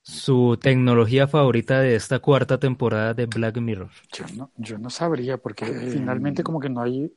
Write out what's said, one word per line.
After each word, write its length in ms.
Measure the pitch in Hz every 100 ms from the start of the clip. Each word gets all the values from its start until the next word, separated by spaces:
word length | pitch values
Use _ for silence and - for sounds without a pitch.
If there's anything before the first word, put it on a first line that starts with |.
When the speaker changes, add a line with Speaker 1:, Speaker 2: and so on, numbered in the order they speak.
Speaker 1:
su 560 | - - - 127 123 117
tecnología 640 | 139 127 127 120 113 131 139
favorita 520 | 151 135 117 113 135
de 160 | 135
esta 240 | 113 - 127
cuarta 400 | - 135 123 127
temporada 540 | 135 123 117 110 110
de 120 | 117
Black 320 | 120 117 113 113
Mirror. 340 | 117 98 92 - _
Speaker 2:
Yo 140 | - -
no, 160 | 107 135 -
yo 200 | 110 107
no 120 | 120
sabría, 480 | - 165 147 123 127
porque 280 | 117 107
Speaker 3:
Mm. 260 | 113 120 123
Speaker 2:
finalmente 520 | 135 127 127 143 147
como 160 | 165 165
que 100 | 139
no 120 | 120
hay, 300 | 120 131 160